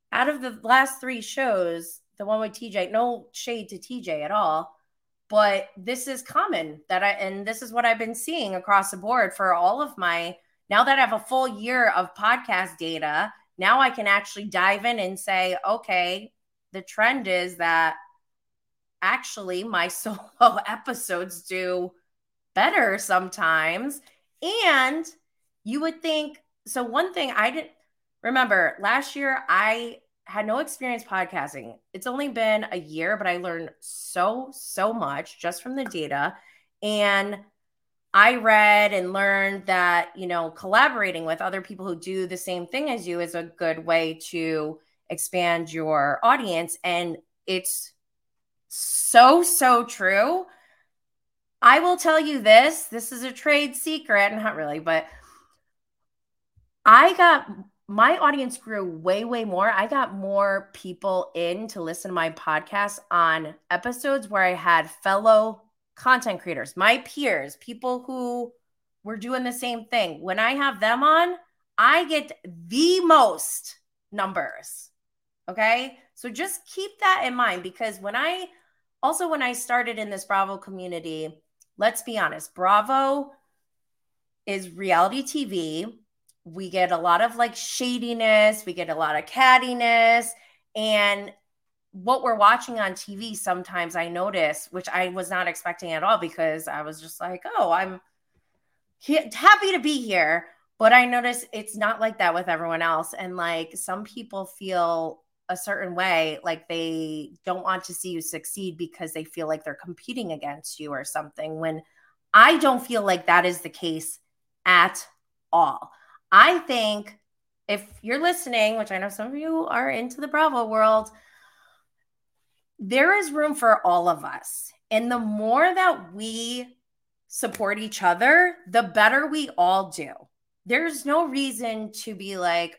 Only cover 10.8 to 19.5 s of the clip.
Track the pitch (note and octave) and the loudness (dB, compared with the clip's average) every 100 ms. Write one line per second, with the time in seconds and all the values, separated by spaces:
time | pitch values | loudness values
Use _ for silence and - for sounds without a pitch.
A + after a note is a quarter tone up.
10.8 | B3+ C4+ A#3+ A3 - C4 C4 G#3 A3+ B3+ | 4 4 2 0 -2 -2 -2 -4 -4 0
11.8 | A3+ F3+ F3+ - G#3+ B3 B3 F#3 F#3 - | 2 2 -2 -2 0 0 -2 -4 -4 -8
12.8 | E3 D#3+ D3+ D3+ G#3 - _ - F#3 B3+ | -10 -6 -4 -2 -4 -8 _ 0 4 4
13.8 | C4 B3 G#3 G3+ G#3 G3+ G#3 F#3 F#3 G3+ | 4 2 0 0 0 -10 -6 0 2 2
14.8 | A3+ A#3 F#3 F#3+ - F#3+ F#3 F3+ - A3+ | -2 -2 -4 -6 -4 0 0 -2 -2 -4
15.8 | - F#3 F3+ F#3+ G#3+ _ _ _ _ F#3+ | -2 -2 0 -4 -10 _ _ _ _ -16
16.8 | F#3 - A3+ C4+ G3 F3+ F3+ E3+ E3+ E3 | -10 0 0 0 -2 -2 -2 -2 0 2
17.8 | E3 - - _ _ _ _ _ _ _ | 2 -2 -12 _ _ _ _ _ _ _
18.8 | _ _ F#3 B3 - A3 F#3+ | _ _ -2 -2 -4 -12 -8